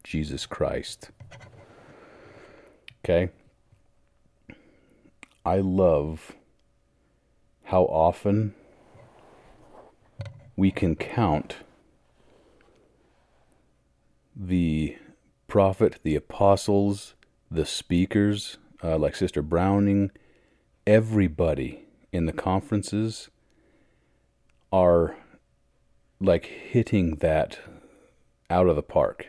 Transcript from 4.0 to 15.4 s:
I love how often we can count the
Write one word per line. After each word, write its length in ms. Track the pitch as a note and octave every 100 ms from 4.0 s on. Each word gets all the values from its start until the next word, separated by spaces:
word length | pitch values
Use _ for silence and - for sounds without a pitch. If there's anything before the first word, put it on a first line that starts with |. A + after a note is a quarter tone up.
| _ _ _ _ - - _ _ _ _ _ _ - _
I 120 | E2 F#2+
love 800 | F#2+ F#2+ F2+ D2+ D2+ D#2+ - - _ _ _ _ _ _ _ _ _ _ _ _
how 180 | - F#2
often 720 | F2+ D#2+ D#2+ - G#2 G#2 G#2+ - _ _ _ - - _ - - - - - - - _ _ - - - -
we 160 | - F#2+
can 240 | - F2
count 600 | D#2 - - G2+ D2+ - - - _ _ _ _ _ _ _ _ _ _ _ _ _ _ _ _ _ _ _ _ _ _ _ _ _ _ -
the 600 | F#2 F#2 E2 D#2 D2+ - - - _ _